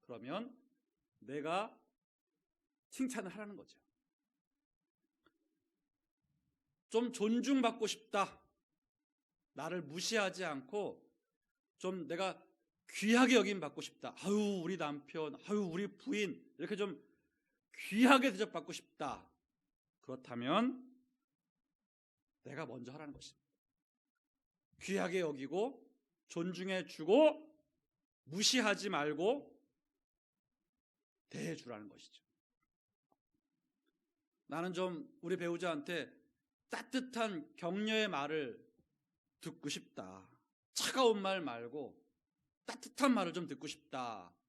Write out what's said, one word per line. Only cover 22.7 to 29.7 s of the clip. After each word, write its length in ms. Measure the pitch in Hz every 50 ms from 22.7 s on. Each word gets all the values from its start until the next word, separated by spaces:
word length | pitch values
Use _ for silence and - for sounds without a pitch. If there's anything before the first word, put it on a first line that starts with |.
| 113 131 120 123 131
하라는 200 | 151 156 147 139
것입니다. 340 | - - - - _ _ _ _ _ _ _ _ _ _ _ _ _ _ _ _ _ _ _ _ _ _ _ _ _ _ _ _ -
귀하게 380 | - - 190 196 185 185 170 190
여기고 680 | 175 156 147 131 131 131 143 185 214 262 285 - - - _ _ _ _ _ _ _ _
존중해주고 1200 | - 170 170 180 180 175 185 190 190 185 170 - - - 156 156 202 269 311 302 285 - - - - _ _ _ _ _ _ _ _ _ _ _ _ _ _
무시하지 680 | - 143 185 214 - - 254 220 214 202 185 185 202
말고 680 | 185 151 143 151 151 143 170 208 262 285 - - - - _ _